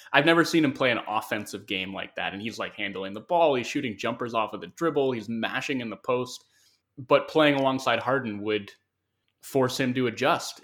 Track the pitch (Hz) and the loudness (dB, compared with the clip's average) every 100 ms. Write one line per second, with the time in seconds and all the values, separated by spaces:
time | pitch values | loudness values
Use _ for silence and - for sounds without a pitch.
0 | - 139 156 170 160 170 143 131 127 113 | 2 4 6 6 4 4 2 2 0 0
1 | - 107 - 107 101 98 - 95 95 95 | -2 -4 -2 -6 -6 -12 -8 -6 -6 -8
2 | - - 85 98 110 101 92 107 101 95 | -10 -6 -8 -6 -10 -8 -8 -6 -8 -6
3 | 95 107 - 175 160 127 117 147 123 101 | -8 -10 -2 4 4 2 -2 -4 -4 -4
4 | 117 131 120 113 107 98 85 - 170 147 | -6 -4 -4 -2 -2 -6 -12 -4 -2 2
5 | 135 117 107 113 110 127 139 131 117 117 | 0 0 -4 -4 -2 -4 -4 -4 -6 -8
6 | - 123 123 - _ _ _ _ _ - | -2 -2 -2 -10 _ _ _ _ _ -8
7 | 123 143 - 160 147 139 135 131 127 117 | 2 4 4 4 6 6 2 2 0 0
8 | 120 135 120 101 104 107 101 - _ _ | 2 0 0 -4 -2 -2 -4 -20 _ _
9 | _ _ _ _ - 135 127 135 127 127 | _ _ _ _ -2 2 2 2 0 0
10 | 123 107 139 143 - - | 0 0 0 0 -4 -12